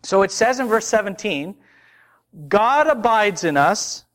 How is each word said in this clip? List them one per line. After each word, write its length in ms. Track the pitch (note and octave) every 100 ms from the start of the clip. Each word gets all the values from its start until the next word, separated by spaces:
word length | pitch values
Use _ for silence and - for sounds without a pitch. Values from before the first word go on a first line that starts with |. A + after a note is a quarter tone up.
So 180 | - G3
it 100 | G3
says 300 | - A3+ B3+
in 80 | B3+
verse 180 | A3 A3
seventeen, 680 | A3 G3+ F#3+ - C#3+ D#3 G3+ _ _ _ _ _ _ _ F3 D3
God 420 | G3+ A3+ C#4 D4+
abides 540 | C4+ A3+ A3 G#3 F3+
in 140 | E3+ C#3+
us 480 | D3 G#3 - - _